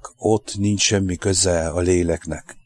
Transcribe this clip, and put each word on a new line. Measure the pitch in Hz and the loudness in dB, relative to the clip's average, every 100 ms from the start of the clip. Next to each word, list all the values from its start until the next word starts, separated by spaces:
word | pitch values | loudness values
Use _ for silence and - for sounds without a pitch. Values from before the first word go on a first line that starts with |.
| - - | -16 -4
Ott | 107 107 - 101 | 0 0 -2 -4
nincs | 104 101 | -2 0
semmi | - 104 95 87 | 2 2 0 -2
köze | 98 95 92 85 82 | 0 2 2 0 0
a | 80 | 0
léleknek | 90 90 82 82 - 78 - - | 2 2 2 -2 -4 -10 -12 -20